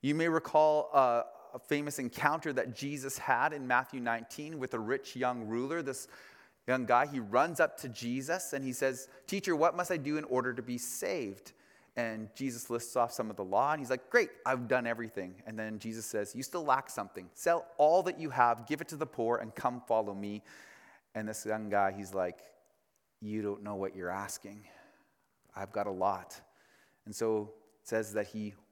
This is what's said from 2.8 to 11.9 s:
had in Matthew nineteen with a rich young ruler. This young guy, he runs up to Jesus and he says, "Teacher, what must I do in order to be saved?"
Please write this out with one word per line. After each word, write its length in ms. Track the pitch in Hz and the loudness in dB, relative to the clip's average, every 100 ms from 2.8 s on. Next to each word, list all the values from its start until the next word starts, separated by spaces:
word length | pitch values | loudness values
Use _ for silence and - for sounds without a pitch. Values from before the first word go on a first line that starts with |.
| 139 147 135 - | -6 -6 -8 -8
had 380 | - 123 147 | 0 2 2
in 120 | 151 127 | 0 2
Matthew 340 | 123 131 135 | 2 2 -4
nineteen 580 | 120 113 113 - 151 160 | -2 -2 -4 -12 -10 -6
with 160 | 127 | -4
a 40 | 117 | -4
rich 380 | 110 135 - 123 | -2 -2 -4 -2
young 300 | 127 123 110 | -2 -2 -4
ruler. 340 | 117 131 165 | -2 -2 -2
This 280 | 143 127 - - - - - _ - | -4 -6 -10 -18 -20 -20 -20 _ -2
young 180 | 127 | 0
guy, 220 | 117 123 143 | 6 4 4
he 140 | 139 | -2
runs 380 | 107 117 160 160 | 2 4 4 4
up 200 | - - | 2 2
to 100 | 135 | -10
Jesus 640 | 113 117 127 131 180 - | -6 -4 -4 -2 -4 -2
and 100 | 139 | -4
he 120 | 131 | -4
says, 340 | 123 135 123 - - - | 0 0 -2 -10 -18 -6
"Teacher, 300 | 196 190 160 | -4 0 4
what 180 | 165 | 4
must 160 | 170 175 | 4 -2
I 60 | 175 | 0
do 220 | 139 151 | 0 -2
in 60 | |
order 280 | 151 127 123 | 0 0 0
to 80 | 123 | -4
be 160 | 120 123 | -6 -6
saved?" 760 | - - 185 185 110 95 - _ _ _ _ | -6 -4 -2 -2 -4 -8 -16 _ _ _ _